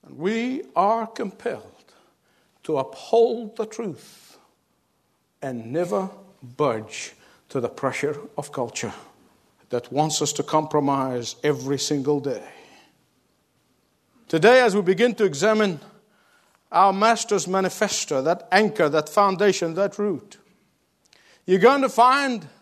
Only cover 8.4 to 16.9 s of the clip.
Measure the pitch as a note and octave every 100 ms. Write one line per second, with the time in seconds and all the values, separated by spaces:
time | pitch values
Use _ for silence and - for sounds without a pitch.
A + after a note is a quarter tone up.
8.4 | C#3+ - A#2+ - A2 - - _ _ _
9.4 | _ _ _ A#2+ - C3 D#3 D3 D3+ -
10.4 | C#3 D#3 D#3 D3+ C#3 C#3 C3 B2 A#2 -
11.4 | D3+ C3+ C3 C#3 - D3 C3+ D3 C3+ A2
12.4 | - - - - _ _ _ _ _ _
13.4 | _ _ _ _ _ _ _ _ _ D#3+
14.4 | F#3+ B3+ B3 G3 F3 F#3 B3 G#3+ G3+ C#3+
15.4 | G3+ G#3+ G#3 D3+ - _ _ _ _ _
16.4 | _ _ _ E3+ G3